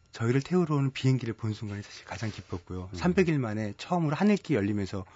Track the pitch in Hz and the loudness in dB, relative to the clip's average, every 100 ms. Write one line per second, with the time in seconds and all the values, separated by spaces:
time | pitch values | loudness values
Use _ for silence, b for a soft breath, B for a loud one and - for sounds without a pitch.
0 | _ - 113 135 - 180 165 147 139 - | _ -2 2 2 2 2 2 2 0 2
1 | 131 131 117 107 110 104 104 101 - - | 2 2 0 -4 -4 -4 -6 -8 -10 -16
2 | - - 110 98 - 92 - 92 92 92 | -14 -8 -6 -8 -8 -10 -8 -10 -8 -2
3 | 180 180 170 151 117 107 107 - - 180 | 2 4 4 2 0 -2 -4 -8 -2 0
4 | 156 151 202 208 - 123 101 104 98 98 | 2 2 4 2 2 2 2 0 -2 -6
5 | - | -10